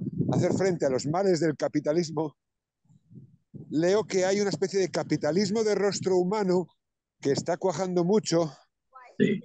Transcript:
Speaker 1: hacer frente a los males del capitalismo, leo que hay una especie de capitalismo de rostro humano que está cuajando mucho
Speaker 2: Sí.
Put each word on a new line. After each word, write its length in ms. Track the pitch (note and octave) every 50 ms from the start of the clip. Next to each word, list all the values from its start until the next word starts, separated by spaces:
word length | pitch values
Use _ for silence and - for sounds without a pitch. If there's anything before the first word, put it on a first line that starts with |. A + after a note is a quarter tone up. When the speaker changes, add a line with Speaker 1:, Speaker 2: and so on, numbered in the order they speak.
| - - - - - -
Speaker 1:
hacer 200 | C3 B2 F3 F3+
frente 340 | - F3 F#3 G3 F3 D#3 D3
a 40 | C#3
los 160 | C3 B2 A#2
males 340 | C#3+ D#3+ F3+ G3+ F#3+ F3+ D3
del 160 | E3+ D#3+ C#3
capitalismo, 800 | - D3+ C#3+ - D3 C3 C#3+ D3+ F3 F3 C#3+ D#3 D3 D#3+ D3+ - _ _ _ _ _ _ _ _ _ _ _ - _ _ _ - - - - - _ _ _ - - - -
leo 340 | - D3+ E3+ F3 G3 G#3+ F#3
que 200 | - F#3 F#3+ F3+
hay 160 | F#3 G3 G#3
una 100 | G#3 G3+
especie 280 | F3+ D3 G3 F#3 F#3+ G3
de 120 | F#3 E3+
capitalismo 760 | - E3+ D3 - D3+ D3 D3+ D3 D#3 F#3+ G#3+ F3+ G3+ A3+ A3
de 100 | G#3+ G#3
rostro 420 | G3 G3 G3+ F3+ - - F#3+ F#3
humano 520 | F3+ F3+ F3+ G#3 G#3+ G3+ F#3 F3 F3 E3 - _ _ _ _ _ _ _ _ _ _
que 120 | - C#3
está 240 | C#3 - - - F3
cuajando 480 | - - F#3+ E3 D#3 F#3+ F#3 F3+ F3+ E3+
mucho 480 | F3 G#3+ G#3+ - - E3 E3+ E3 D3+ - - _ _ _ _ _ _ - - - - - -
Speaker 2:
Sí. 220 | - - G#3+ -